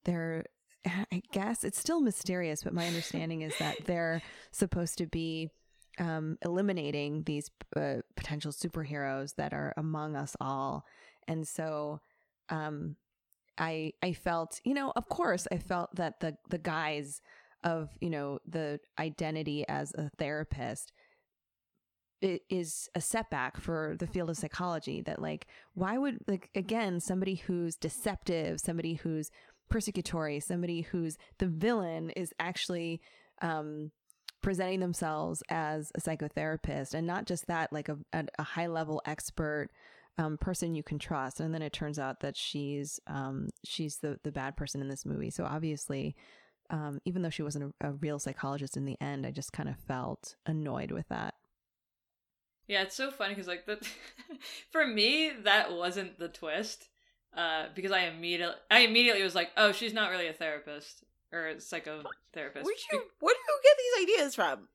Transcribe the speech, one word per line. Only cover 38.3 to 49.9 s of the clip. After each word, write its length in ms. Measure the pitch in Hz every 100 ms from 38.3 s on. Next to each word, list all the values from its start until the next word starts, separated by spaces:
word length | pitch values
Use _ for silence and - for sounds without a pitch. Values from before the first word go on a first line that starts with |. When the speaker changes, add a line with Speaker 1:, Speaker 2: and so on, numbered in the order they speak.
| -
Speaker 1:
a 40 |
high-level 600 | 151 - 170 165 156 151
expert, 640 | - 151 - - 156 151 143 _ - - - -
um, 180 | 156 151
person 360 | - 180 170
you 80 | 160
can 160 | - 147
trust. 420 | - 151 131 -
And 140 | 160
then 80 | 160
it 100 | 151
turns 260 | - 151 151
out 220 | 135 131
that 160 | 143 -
she's, 640 | - 147 143 143 143 - -
um, 420 | 147 135 135 - -
she's 340 | - - 156 -
the, 200 | 151 143
the 100 | 151
bad 240 | 139 135 -
person 240 | 143 143
in 60 | 135
this 180 | 139 143
movie. 240 | 143 -
So 140 | -
obviously, 720 | - 156 160 147 - 139 143 - - - - _ _
um, 320 | 156 147 139 -
even 160 | 180
though 80 | 170
she 120 | -
wasn't 320 | 147 147 143 -
a, 80 | 147
a 40 |
real 260 | 143 151 147
psychologist 580 | 135 131 139 143 139 -
in 80 |
the 160 | 139 -
end, 240 | 143 143 135
I 40 |
just 220 | 139 135
kind 160 | - 147
of 80 | 127
felt 580 | -